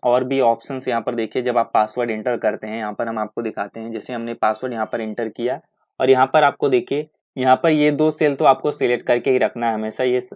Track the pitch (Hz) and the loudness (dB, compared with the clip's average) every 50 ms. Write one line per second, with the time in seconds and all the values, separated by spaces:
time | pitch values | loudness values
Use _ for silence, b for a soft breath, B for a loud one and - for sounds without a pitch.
0 | - 123 120 127 127 127 139 135 127 117 117 113 - - 135 131 127 127 120 117 | 0 2 2 2 2 0 0 2 4 2 2 0 -4 -10 -10 -6 -4 -2 -2 -2
1 | 107 - 123 117 113 110 - 131 120 123 117 117 113 - - 113 107 110 - 123 | -2 -2 -4 -4 -6 -4 -4 -4 -2 0 0 0 0 2 2 0 0 2 -2 -4
2 | 120 120 110 107 107 127 120 117 - 107 104 104 - 110 110 113 110 107 104 - | -2 -2 -4 -4 -2 -4 -4 0 -2 -2 -2 -2 -8 -10 -8 -6 -8 -8 -6 -6
3 | 120 113 113 110 107 104 - - 117 110 110 - 104 101 - 113 113 117 - 117 | -6 -6 -4 -6 -6 -6 -6 -6 -6 -6 -6 -6 -10 -10 -10 -12 -12 -10 -10 -10
4 | - - 127 117 117 117 - - - 110 110 - - 127 120 113 110 - - 117 | -8 -8 -8 -8 -6 -8 -4 -2 0 -2 0 -2 -6 -6 -4 -4 -6 -4 -4 -6
5 | 113 110 104 - 117 113 - - 117 123 131 156 - _ _ _ _ _ _ _ | -6 -6 -6 -6 -6 -6 -6 -6 -4 -4 -4 -6 -10 _ _ _ _ _ _ _
6 | 131 131 131 127 131 131 - 156 156 143 135 - 151 143 135 123 120 - 139 147 | 2 4 4 4 4 4 4 4 4 4 2 0 0 2 2 2 0 0 -4 -4
7 | 156 - _ _ _ _ _ 127 127 131 131 127 - 165 156 151 147 151 147 139 | -4 -8 _ _ _ _ _ -2 4 4 4 4 4 2 4 4 4 2 2 2
8 | 151 156 156 - 160 147 139 135 160 143 131 131 - 151 147 - 139 120 123 113 | 0 0 2 2 0 0 0 4 4 4 4 4 2 -4 -2 0 0 0 0 0
9 | - - 120 123 120 139 127 123 117 104 - 117 117 117 110 107 110 110 110 - | 0 0 0 0 2 2 2 2 2 0 -2 -2 -2 -2 -2 -2 -4 -6 -4 -2
10 | 131 127 123 127 123 - - | 0 0 0 0 -2 -6 -16